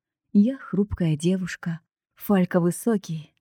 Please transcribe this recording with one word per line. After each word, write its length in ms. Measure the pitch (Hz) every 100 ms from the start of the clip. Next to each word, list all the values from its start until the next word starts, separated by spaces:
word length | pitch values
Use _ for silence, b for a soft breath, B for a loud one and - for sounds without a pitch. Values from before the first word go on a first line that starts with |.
| _ _ _
Я 260 | 202 214 269
хрупкая 580 | - 185 208 - 170 151
девушка, 640 | 170 190 180 - 175 165 _ _ _
Фалька 460 | _ - 196 180 185
высокий, 720 | 175 - 233 214 - 160 151 _